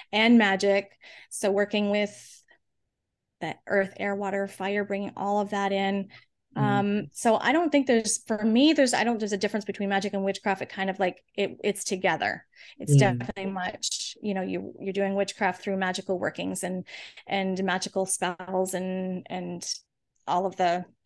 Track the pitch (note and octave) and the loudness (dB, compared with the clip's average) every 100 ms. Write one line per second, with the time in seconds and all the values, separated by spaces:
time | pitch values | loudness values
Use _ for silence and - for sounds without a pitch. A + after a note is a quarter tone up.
0 | - G#3 A3+ A#3+ G#3 F#3+ G3+ G3 G3 _ | -4 2 6 8 6 4 4 2 0 _
1 | - - - - G#3 G3 G3+ G#3+ G3+ G#3 | -20 -20 -16 -2 0 2 2 0 0 0
2 | G3+ - - - _ _ _ _ _ _ | -2 -6 -20 -20 _ _ _ _ _ _
3 | _ _ _ _ D#3+ - - G3+ G3 - | _ _ _ _ -10 -10 -2 0 0 -4
4 | G3+ G3+ G3+ G3 G3 - F#3+ G#3 G3+ G3 | -4 -2 -2 -4 -4 -6 -4 -2 -2 -4
5 | G3+ - G3+ G#3 G3+ G3+ G3 G3 G3 G3 | -6 -6 -2 0 0 -2 0 0 0 0
6 | G3 - _ _ _ - - G3+ - G#2 | -4 -12 _ _ _ -2 2 2 2 0
7 | - - A#3+ A3 - D4+ E4+ C#4+ C4+ A#3 | -4 -2 2 2 4 2 4 2 4 2
8 | A3 - - G#3+ A3 A3+ D4 D4+ C4 - | 2 -4 -4 0 2 6 6 6 4 4
9 | A3 A3+ G#3+ G3+ G#3 G#3+ G3 G3+ G3 G3 | 0 0 -2 0 0 -2 -4 -4 0 0
10 | G3 G3 G3 G3 G#3 F#3+ - - F#3+ F#3+ | 0 -2 -2 -2 -2 -2 -4 -4 -4 0
11 | F#3 - _ - G3+ - G#3 G3 - F#3+ | -2 -2 _ -4 -4 -2 -4 -2 -4 -2
12 | F#3 D#3+ G#2 - - - - - - C#3+ | 0 0 -2 -4 -12 -20 -20 -10 6 6
13 | G3 A#2+ - - F#3+ F#3+ F3+ - - - | 6 2 -4 -6 -6 -4 -6 -6 -6 -6
14 | - - G#3+ F#3+ F#3 F3+ G3 - G3 F#3+ | -10 -8 -4 -4 -2 -4 -6 -8 -6 -2
15 | G3 G3 G3 - G3 F3+ - F#3+ F#3 F3+ | 0 0 -2 0 -2 -2 -4 -2 -2 -4
16 | - F#3 G3+ - F3+ F#3 F3+ F#3 - - | -4 -2 -2 -4 -6 -6 -6 -6 -8 -16
17 | - - - G3 F#3+ F#3 F#3+ F#3 F#3+ F#3+ | -18 -18 -4 -2 -2 -2 0 -2 -2 -2
18 | F#3+ - F3+ F3 F#3 F#3 F#3 F#3 F#3 F#3 | -2 -2 -2 -4 -4 -2 0 -2 -4 -4
19 | F#3 F3+ - F#3 F3+ F3 - - _ _ | -4 -6 -8 -8 -8 -8 -8 -10 _ _
20 | _ _ - F3 F#3+ F#3+ F3+ F3 F3 _ | _ _ -4 -2 -2 0 0 0 -4 _